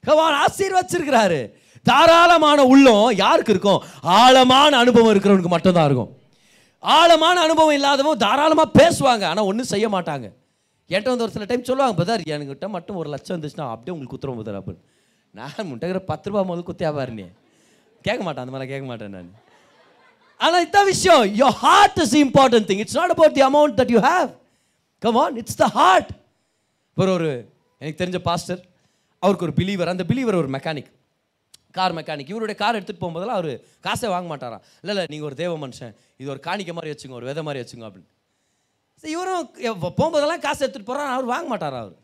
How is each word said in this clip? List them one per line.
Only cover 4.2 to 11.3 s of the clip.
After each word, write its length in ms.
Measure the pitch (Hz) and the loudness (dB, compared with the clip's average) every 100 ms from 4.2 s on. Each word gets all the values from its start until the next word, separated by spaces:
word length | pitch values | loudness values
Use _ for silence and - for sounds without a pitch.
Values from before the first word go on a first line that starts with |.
| 247 262 254 254 294 277 | 8 8 6 6 4 4
அனுபவம் 360 | 247 240 226 | 4 4 4
இருக்கிறவனுக்கு 320 | 202 202 196 170 | 4 4 2 2
மட்டும்தான் 380 | 175 185 175 | 0 2 4
இருக்கும். 320 | 151 131 104 - _ _ _ _ _ _ | 2 0 -4 -12 _ _ _ _ _ _
ஆழமான 640 | - 285 339 320 320 359 | 2 4 6 6 4 2
அனுபவம் 340 | 320 320 311 | 2 4 4
இல்லாதவங்க 440 | 294 277 277 285 285 | 4 0 0 0 0
தாராளமா 520 | 202 254 311 311 311 | 0 0 2 2 4
பேசுவாங்க, 540 | 214 320 - 269 233 | 6 4 4 0 0
ஆனா 200 | 185 175 | -2 -2
ஒண்ணும் 200 | 208 208 | -2 -4
செய்ய 240 | 254 202 220 | -4 -4 -2
மாட்டாங்க. 440 | 196 170 143 110 _ _ _ _ _ _ | -4 -6 -10 -12 _ _ _ _ _ _
என்கிட்ட 160 | 180 | -4
வந்து 180 | 214 247 | -2 -4
ஒரு 80 | 226 | -4